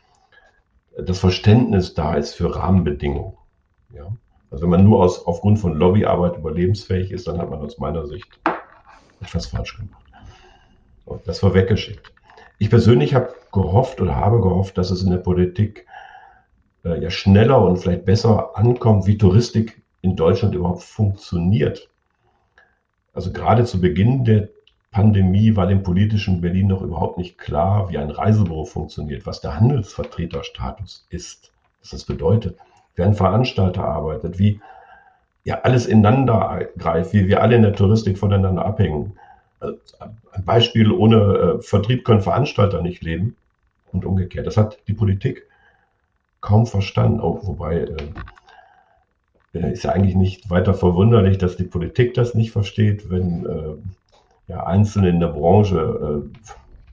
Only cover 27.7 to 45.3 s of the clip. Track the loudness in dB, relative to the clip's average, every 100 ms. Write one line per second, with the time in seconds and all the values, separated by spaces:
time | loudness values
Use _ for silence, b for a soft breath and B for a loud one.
27.7 | 0 -2 -6 -8 -4 0 2 0 -4 -10
28.7 | -10 -12 -10 -10 -10 -12 -12 -8 0 2
29.7 | 0 -6 -10 -12 -8 -8 -8 -12 -10 -12
30.7 | -10 -18 -20 _ -16 -16 -20 _ _ _
31.7 | _ -18 -16 -10 -4 0 0 -2 -12 b
32.7 | b b -2 0 2 2 2 0 0 0
33.7 | -2 -6 -6 -6 -8 -8 -2 -2 -2 B
34.7 | B B B B B B _ -10 -4 0
35.7 | 0 4 4 6 4 2 0 -2 -6 -8
36.7 | -8 -4 -2 0 0 2 2 4 4 4
37.7 | 4 2 2 0 -2 0 0 0 -2 -4
38.7 | -2 -2 -2 -8 -14 b b b -14 -14
39.7 | -14 _ -20 -20 -20 _ -10 0 0 2
40.7 | 2 2 4 6 6 4 2 2 0 -2
41.7 | -2 0 -2 2 2 2 -2 -2 0 0
42.7 | 0 -6 -6 -6 -4 -6 -8 _ _ _
43.7 | _ _ -8 -4 -4 -4 -6 -4 0 -2
44.7 | -4 -8 -2 -2 -2 -4